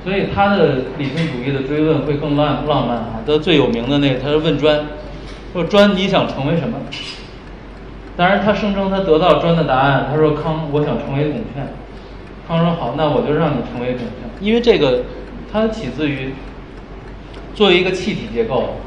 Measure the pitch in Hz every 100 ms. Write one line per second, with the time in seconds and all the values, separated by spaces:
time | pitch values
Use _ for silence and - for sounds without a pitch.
0 | 180 196 147 - 202 202 156 131 127 -
1 | 139 156 160 123 135 135 135 151 156 147
2 | 139 143 151 143 147 135 147 139 123 117
3 | 110 110 113 151 151 156 123 113 120 143
4 | 143 127 139 151 165 139 151 151 - -
5 | - - - - - 180 160 202 202 180
6 | 196 185 120 - 139 165 127 117 120 -
7 | - - - - - - - - - -
8 | - - 175 202 202 190 214 196 190 190
9 | 190 156 180 151 160 165 143 131 139 139
10 | - 151 156 147 165 156 156 143 143 120
11 | - 139 151 123 107 139 131 - - -
12 | - - - - - 165 170 170 120 135
13 | 151 147 131 151 156 123 113 120 123 127
14 | 113 - - - 196 233 233 185 143 123
15 | - - - - - 208 220 214 131 113
16 | 151 131 131 131 - - - - - -
17 | - - - - - - 202 180 185 180
18 | - 170 107 113 113 127 - 78